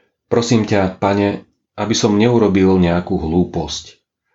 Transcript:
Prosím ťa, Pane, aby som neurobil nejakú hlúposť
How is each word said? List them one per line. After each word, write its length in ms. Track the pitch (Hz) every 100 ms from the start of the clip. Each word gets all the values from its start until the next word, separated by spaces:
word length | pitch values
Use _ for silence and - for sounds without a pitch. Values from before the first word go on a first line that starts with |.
| _ _ _
Prosím 400 | 117 113 113 104
ťa, 320 | 104 92 92
Pane, 480 | 98 101 101 - - _ _
aby 220 | - 104 110
som 240 | 113 101
neurobil 560 | 117 117 104 92 95 92
nejakú 400 | 87 87 87 92
hlúposť 800 | 80 87 87 85 76 - - - _ _ _